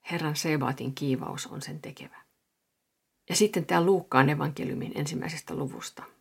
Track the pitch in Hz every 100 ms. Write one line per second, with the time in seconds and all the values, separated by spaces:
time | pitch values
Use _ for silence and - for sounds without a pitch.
0 | - 170 156 151 165 151 135 135 123 131
1 | 143 131 - - - 156 139 151 - -
2 | 139 - _ _ _ _ _ _ _ _
3 | _ _ _ 175 208 202 151 175 170 190
4 | 175 127 139 147 147 139 127 - - -
5 | 147 165 - 160 - 156 139 - - -
6 | - _